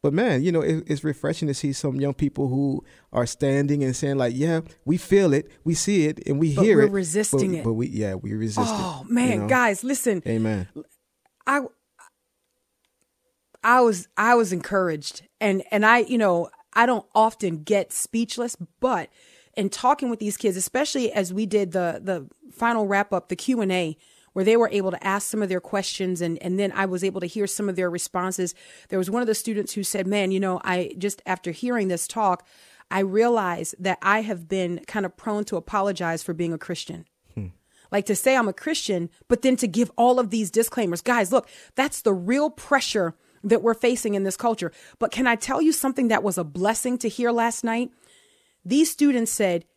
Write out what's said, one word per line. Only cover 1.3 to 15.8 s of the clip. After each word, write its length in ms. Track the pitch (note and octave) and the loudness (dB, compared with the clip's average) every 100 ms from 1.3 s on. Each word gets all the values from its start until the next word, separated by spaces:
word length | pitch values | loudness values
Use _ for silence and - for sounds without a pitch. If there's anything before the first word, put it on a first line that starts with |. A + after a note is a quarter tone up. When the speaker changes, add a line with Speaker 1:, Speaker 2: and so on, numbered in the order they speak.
| D#3+ D#3 | -2 -4
Speaker 1:
to 60 | |
see 180 | C3+ D3+ | -2 -4
some 240 | C3+ D3 C3+ | -4 -4 -2
young 140 | C#3 | -4
people 360 | C3+ C#3+ - C#3 | 0 -2 0 -2
who 360 | B2+ C#3 C3+ - - _ | 0 0 -2 -8 -20 _
are 140 | - | -2
standing 580 | D3+ - C#3+ C#3 C#3+ D3 | -2 0 0 2 2 2
and 140 | C3+ B2+ | 0 0
saying 220 | D#3 C#3 | -2 0
like, 160 | B2 B2+ | 0 0
"Yeah, 240 | D#3 E3 E3 - | 0 0 -4 -12
we 140 | - E3+ | -2 -2
feel 340 | - G3 F#3+ | 4 4 6
it, 180 | C#3 - - | 2 0 -6
we 80 | - | -2
see 320 | E3 - G3+ | 0 2 2
it, 160 | D3+ D#3 - | 2 0 -2
and 100 | C#3 | 0
we 160 | D#3+ | 2
Speaker 2:
But 80 | C#3 | 4
Speaker 1:
hear 140 | G3+ G#3+ | 6 8
Speaker 2:
we're 60 | G#3 | 6
Speaker 1:
it, 40 | |
Speaker 2:
resisting 600 | G3 F3 F3+ G#3+ C#3 F#3+ | 4 -2 -2 0 2 2
Speaker 1:
but, 60 | E3+ | 0
Speaker 2:
it. 40 | |
Speaker 1:
but 80 | A2+ | -2
we, 140 | A2 B2+ | -2 -2
yeah, 260 | G#2+ G#2 | -2 -4
we 200 | F#2+ G2+ | -4 -6
resist 340 | G#2+ A2 G#2 A3+ | -4 -4 -2 -2
it," 60 | G#3+ | -2
Speaker 2:
Oh, 280 | F#3 D3 C3 | -4 -6 -2
Speaker 1:
you 60 | |
Speaker 2:
man, 240 | A#3+ B3 G#3+ | 0 2 0
Speaker 1:
know? 100 | G#3 | 2
Speaker 2:
guys, 340 | B3+ A#3+ G3 | 2 2 0
listen. 400 | B3 C4+ - F#3+ - | -2 -2 0 0 0
Speaker 1:
Amen. 420 | A2+ A2+ G#2 F2+ - - _ _ _ _ _ - | 0 0 -2 -4 -12 -18 _ _ _ _ _ -2
Speaker 2:
I, 160 | C#4 C4 _ _ _ - _ _ _ _ _ _ _ _ _ _ _ _ _ _ _ | -2 -2 _ _ _ -20 _ _ _ _ _ _ _ _ _ _ _ _ _ _ _
I 180 | A3 B3 | 4 6
was, 280 | A#3+ F#3+ F3+ - | 6 2 -4 -2
I 180 | G#3+ | 4
was 180 | A#3+ G#3+ | 4 4
encouraged, 720 | F3+ - G3+ F3+ D#3 C#3+ - _ _ | -2 -2 0 0 -2 -8 -14 _ _
and, 220 | G#3+ F#3+ - | 0 0 0
and 160 | G#3 | 2